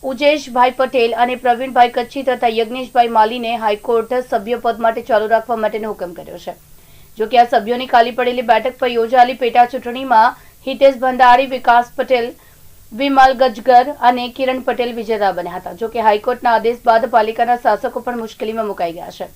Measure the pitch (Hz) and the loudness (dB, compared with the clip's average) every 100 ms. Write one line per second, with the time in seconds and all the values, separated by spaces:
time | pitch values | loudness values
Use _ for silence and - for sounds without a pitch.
0 | 262 262 285 302 269 240 254 254 262 269 | -8 0 0 0 -2 0 0 0 -2 0
1 | 233 226 240 247 247 240 262 254 240 240 | 0 0 -2 0 -2 -2 -2 2 2 2
2 | 233 277 269 247 247 226 220 247 254 254 | -6 -6 -4 -2 -2 -2 -4 -6 -6 0
3 | 240 226 214 247 233 233 220 208 - 233 | 2 2 0 0 -6 -4 -2 -4 -2 -2
4 | 220 254 254 233 208 240 233 220 339 226 | 0 -4 -4 -6 -4 -4 -4 -2 -2 -2
5 | 233 220 214 226 220 226 214 220 214 208 | -2 -2 2 -2 -2 -4 -4 -4 -8 -8
6 | 180 165 156 - - 170 _ - _ - | -10 -12 -18 -16 -14 -16 _ -20 _ -20
7 | - - 214 240 240 254 208 240 254 240 | -20 -8 0 4 4 2 0 -6 0 2
8 | 240 240 247 247 240 226 240 247 254 240 | 2 0 -2 -2 0 0 0 -4 -4 -2
9 | 226 254 247 254 247 247 240 262 240 240 | 0 4 2 2 -2 2 2 0 -8 -10
10 | 269 311 233 254 - _ - 269 269 262 | 0 2 2 0 -20 _ -10 2 4 4
11 | 262 254 254 247 269 254 - 240 240 - | -2 4 6 6 4 -2 2 2 2 -6
12 | 254 254 233 - _ _ - - - 220 | -2 0 -2 -10 _ _ -20 -20 -20 -6
13 | 277 269 262 254 262 220 247 247 254 277 | 0 6 4 6 0 0 4 4 4 0
14 | 240 247 247 240 254 262 247 233 240 233 | 0 2 -4 -4 -4 -2 -4 -4 -4 -6
15 | 214 220 202 175 175 180 180 175 226 233 | -6 -2 0 -2 -8 -10 -12 -10 -8 -2
16 | 220 208 208 247 240 226 208 240 247 226 | 2 2 0 -2 0 0 0 -2 2 2
17 | 240 233 214 220 233 240 247 208 - - | 2 0 0 0 0 0 0 -2 -4 -8
18 | 233 240 226 - 214 226 214 196 175 165 | -8 -8 -10 -10 -8 -6 -6 -6 -8 -8
19 | 175 180 175 | -16 -14 -16